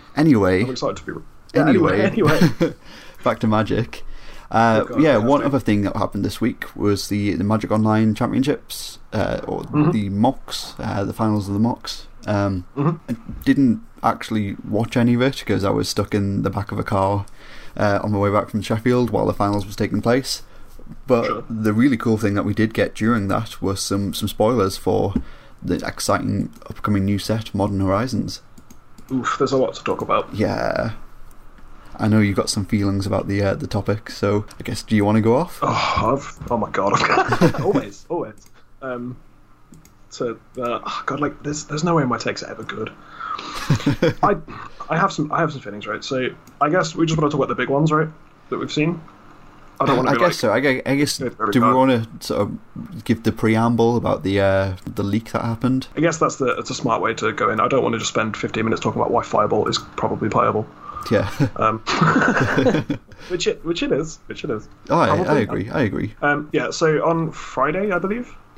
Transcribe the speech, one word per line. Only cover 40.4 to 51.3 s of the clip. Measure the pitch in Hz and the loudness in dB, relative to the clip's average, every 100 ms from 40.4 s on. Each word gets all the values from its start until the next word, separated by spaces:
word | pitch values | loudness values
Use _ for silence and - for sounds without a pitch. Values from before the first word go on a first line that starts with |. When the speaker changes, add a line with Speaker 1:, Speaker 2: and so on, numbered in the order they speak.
| - 127 | -12 -6
Speaker 2:
uh, | 120 113 | -4 -4
oh | - - | -6 -6
God, | - 143 | -6 -4
like, | 147 - | -4 -4
there's, | 147 151 | -8 -8
there's | - 151 | -6 -2
no | 175 | 2
way | 160 | 2
my | 123 117 | 2 0
takes | 117 98 | -2 -6
are | - | -10
ever | - | -10
good. | 110 107 - - - - - - | -10 -8 -8 -10 -18 -14 -10 -10
Speaker 1:
<laughs> | - - - 127 277 - 160 - | -10 -6 0 2 2 2 0 2
Speaker 2:
I, | 196 165 - - - - - | 2 0 -4 -14 -14 -14 -4
I | 160 | 0
have | 190 | 0
some, | - 151 | 0 -2
I | 156 | 0
have | 151 | 0
some | 120 | -2
feelings, | 104 104 104 | -10 -10 -8
right? | 107 | -8
So | - 131 123 - - - | -4 -2 -2 -6 -16 -2
I | 147 | 2
guess | 180 165 | 2 0
we | - | 0
just | 165 156 | 0 2
wanna | 147 | 2
talk | 147 | 2
about | 123 | 0
the | |
big | 123 123 | -2 0
ones, | 139 160 | 2 4
right? | 151 156 - - - - | 2 0 -6 -20 -20 -8
That | 104 | -6
we've | 127 | -2
seen. | 151 160 160 - - - - - - - - | 0 0 -2 -10 -20 -20 -20 -20 -20 -16 -2
I | |
don't | 135 127 | 0 2
wanna | 123 | 2
Speaker 1:
I | |
Speaker 2:
be | 117 | 4
Speaker 1:
guess | 175 | 2
Speaker 2:
like, | |
Speaker 1:
so. | - 110 | 2 2
I | 113 | 2
gue-, | 139 131 | 2 0
I | 127 | 0
guess, | 139 147 - | 0 0 -2
Speaker 2:
go | |
through | 123 | -6